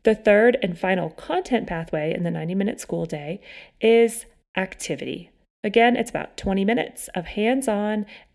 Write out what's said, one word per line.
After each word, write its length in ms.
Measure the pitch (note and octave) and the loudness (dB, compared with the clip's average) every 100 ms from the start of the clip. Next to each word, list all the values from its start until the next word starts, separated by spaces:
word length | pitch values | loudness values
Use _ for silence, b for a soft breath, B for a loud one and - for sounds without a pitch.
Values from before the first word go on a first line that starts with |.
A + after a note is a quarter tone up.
The 100 | - | 2
third 420 | G#3+ A3 G#3 A#3 A#3+ | 2 4 6 6 4
and 160 | F#3 E3+ | -2 -4
final 320 | F#3 F#3 D#3+ | -2 0 -2
content 560 | - - E4+ F#4 A3+ - | -8 -4 -4 0 -2 -2
pathway 480 | E3 E3 D#3 D3+ | -6 -4 -4 -2
in 80 | - | -2
the 80 | E3+ | -2
ninety-minute 500 | E3 D#3+ F#3 G3 - | -4 -4 -2 -2 -4
school 280 | - E3+ E3 | -6 -6 -6
day 340 | D3+ D3 G3 B B B B | -8 -10 -12 B B B B
is 460 | A3 A#3 A#3 A3+ - _ _ - | 4 6 4 0 -14 _ _ -6
activity. 760 | F#3+ - - D3+ C3 C#3+ E3+ _ _ _ | -6 -8 -8 -8 -8 -10 -12 _ _ _
Again, 320 | G#3 G#3+ A#3 A#3+ | 0 4 6 4
it's 160 | - | -2
about 260 | D#3 - - | -4 -8 -8
twenty 260 | - G3 | -4 0
minutes 440 | G3 A#3 - - - - | 0 0 -2 -8 -10 -8
of 100 | F3 | -8
hands-on 800 | - G#3+ C4 C4 G#3 G#3 G#3+ G#3 B B | -2 0 0 0 -2 -2 -4 -6 B B